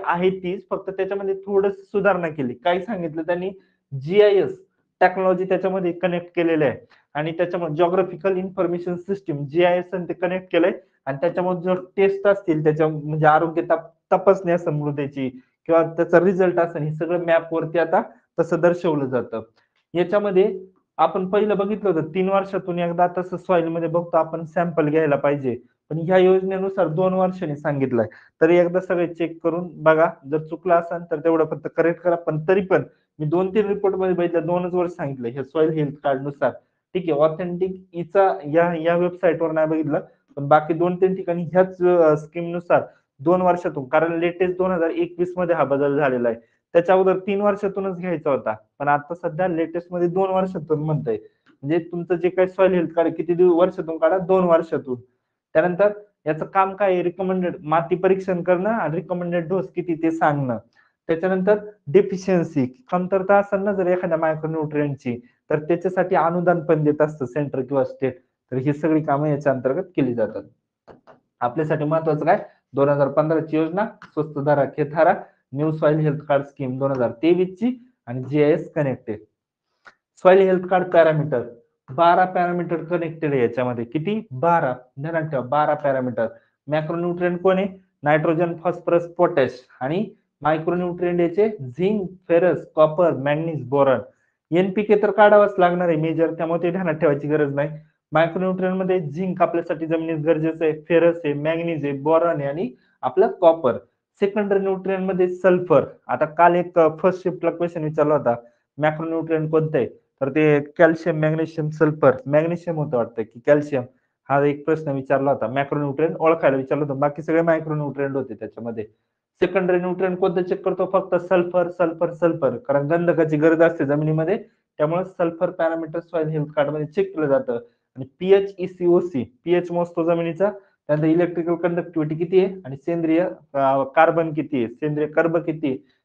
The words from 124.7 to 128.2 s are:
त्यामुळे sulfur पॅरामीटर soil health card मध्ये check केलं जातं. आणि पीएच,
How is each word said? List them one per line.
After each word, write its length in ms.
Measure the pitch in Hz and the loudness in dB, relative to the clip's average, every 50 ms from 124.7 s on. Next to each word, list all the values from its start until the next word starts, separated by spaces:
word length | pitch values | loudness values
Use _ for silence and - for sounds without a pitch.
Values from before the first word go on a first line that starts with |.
| _ - | _ -4
त्यामुळे 260 | 151 151 170 180 185 | -2 -2 -2 -4 -6
sulfur 460 | 185 - - 175 165 165 165 185 175 | -6 -4 -2 -2 -2 -2 -2 -4 -4
पॅरामीटर 500 | - - 165 160 165 165 165 156 160 170 | -2 -2 -2 -2 -2 -4 -6 -8 -8 -10
soil 260 | 165 _ - 165 156 | -8 _ -4 -4 -2
health 260 | 156 160 156 147 151 | -2 -2 -4 -4 -2
card 180 | - 151 143 143 | 0 0 0 0
मध्ये 160 | 147 151 151 | -2 -4 -6
check 280 | 151 - 202 190 190 - | -4 -2 -4 -4 -2 -2
केलं 120 | 165 156 | -2 0
जातं. 300 | 139 135 131 - - 117 117 - - _ _ _ _ _ | 2 2 2 0 -2 -6 -6 -8 -14 _ _ _ _ _
आणि 80 | 123 131 - _ | -16 -16 -16 _
पीएच, 360 | - | -4